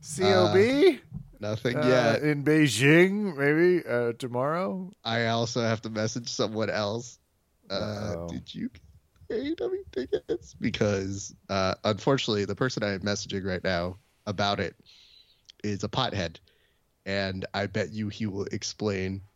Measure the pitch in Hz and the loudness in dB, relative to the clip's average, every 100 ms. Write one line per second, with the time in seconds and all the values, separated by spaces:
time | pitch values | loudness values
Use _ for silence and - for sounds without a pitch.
0 | - - 190 190 175 190 226 277 370 254 | -10 -2 4 4 6 6 6 6 6 4
1 | - - - - 104 107 123 123 127 127 | -8 -16 -16 -8 -4 -2 -2 2 4 6
2 | 117 113 147 147 139 156 151 107 139 160 | 6 2 2 0 4 6 4 4 6 8
3 | 185 202 202 143 139 156 180 180 - 120 | 8 4 -4 0 2 4 4 4 0 0
4 | 120 117 127 120 135 165 190 190 185 - | 0 -2 -6 -2 -2 -2 -4 -6 -10 -12
5 | 113 117 117 117 117 123 113 113 113 110 | -4 -2 0 0 -2 -2 0 -2 -4 -4
6 | 110 123 117 - 107 107 104 90 104 113 | -4 -4 -8 -4 -2 -2 -2 -2 -2 -4
7 | 120 - _ _ _ _ _ 98 107 104 | -10 -20 _ _ _ _ _ -6 -4 -6
8 | 104 85 85 - - - 240 - - - | -6 -6 -6 -10 -10 -10 -10 -10 -20 -20
9 | _ _ - 226 277 330 370 381 381 - | _ _ -8 -6 -6 -6 -4 -6 -6 -8
10 | 262 - - - - - - - 107 101 | -4 -4 -4 -8 -8 -6 -6 0 0 0
11 | 98 98 - - _ 98 95 - 104 104 | -4 -8 -12 -16 _ -2 0 0 0 0
12 | - 139 - 107 98 98 131 123 104 98 | 2 2 2 -2 -2 -2 -2 -2 -2 -2
13 | 101 101 - 98 95 90 95 87 87 90 | -2 -4 -4 -6 -4 -4 -2 -2 -2 -8
14 | _ _ - 95 101 101 92 - _ _ | _ _ -10 -2 -2 0 -4 -8 _ _
15 | _ _ _ _ _ - 208 202 107 - | _ _ _ _ _ -10 -6 -4 -4 -2
16 | 123 101 85 82 _ _ _ _ _ _ | -2 -2 -6 -8 _ _ _ _ _ _
17 | 95 98 98 95 - 101 101 104 92 107 | -6 -4 -4 -6 -6 -6 -4 -4 -4 -4
18 | 107 - 107 98 - - - - 107 98 | -6 -4 -6 -4 -6 -6 -8 -4 -4 -2
19 | 95 95 92 | -4 -6 -12